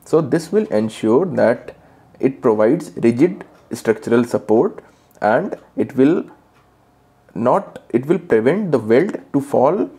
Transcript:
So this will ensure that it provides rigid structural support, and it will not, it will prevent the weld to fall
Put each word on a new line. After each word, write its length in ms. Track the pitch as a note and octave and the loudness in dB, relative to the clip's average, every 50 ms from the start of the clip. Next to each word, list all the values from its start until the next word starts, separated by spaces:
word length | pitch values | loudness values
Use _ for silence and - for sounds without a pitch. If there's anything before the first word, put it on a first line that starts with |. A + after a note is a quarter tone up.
| _ | _
So 160 | - - D#3+ D#3+ | 0 0 0 0
this 280 | A#2+ C#3+ E3 E3 - - | 2 -2 -4 -4 -2 -2
will 120 | G#3+ G#3+ | -2 -2
ensure 600 | - - G#2+ A2 A2 - - - A2 A2+ C#3+ F#3+ | 0 -2 -2 -2 -4 -6 -4 0 2 2 2 2
that 480 | F3 A#2+ A#2 G#2+ A2 B2 A#2+ - - - _ _ _ _ _ _ _ _ - | 0 -2 0 2 2 0 0 -6 -20 -20 _ _ _ _ _ _ _ _ -2
it 200 | G#2+ C3+ C3+ - | -2 -2 -2 0
provides 520 | - B2 G#2+ G#2 G#2+ A2+ D3+ E3+ D#3+ - - | 0 0 2 4 2 2 2 0 -4 -10 -12
rigid 480 | - - A#2 A#2 A#2+ D#3 F#3 G3 - - - - - _ - A#2 | -2 0 0 2 4 2 0 0 -4 -14 -20 -20 -20 _ -14 -14
structural 520 | - - A2+ G#2+ - - G#2+ A#2 A#2+ A#2+ | -8 -2 -2 -2 -2 -2 0 0 0 0
support, 580 | A#2+ - G#2 - - G#2+ A#2 D#3+ A3+ - - - _ _ _ _ _ _ - | 0 -4 -6 -2 2 2 2 2 0 -2 -8 -20 _ _ _ _ _ _ -2
and 360 | - G#2 A2+ D3 F#3+ - - - - _ - | 0 0 0 0 -2 -4 -10 -12 -16 _ -6
it 180 | - - A#2+ - | -6 -6 -4 0
will 280 | B2+ C3 D3 F3 - - - - _ _ _ _ _ _ _ _ _ _ _ _ _ _ _ _ _ _ _ - | 2 2 2 2 0 -4 -8 -18 _ _ _ _ _ _ _ _ _ _ _ _ _ _ _ _ _ _ _ -10
not, 480 | F#2 A#2 B2 D3+ F#3+ F#3+ - - - _ - | -4 0 0 0 0 -2 -6 -18 -20 _ -4
it 160 | - A2+ C3 | -4 -4 0
will 120 | D3 F3+ F#3 | 0 -2 -2
prevent 540 | - - A#2 A2 A2 C3 E3+ G#3+ G#3+ E3+ C#3+ | 0 0 0 2 2 2 0 0 -2 -2 -2
the 60 | A#2+ | -2
weld 420 | G#2+ G#2+ A2+ C3 F3+ A3 - - - - - | 0 2 2 2 2 0 -4 -10 -12 -4 -4
to 60 | C#3 | -4
fall 500 | C#3 - - A2+ B2 D3 F3+ A3 C#4 C#4 - | -4 -2 -2 0 2 2 0 0 -4 -6 -8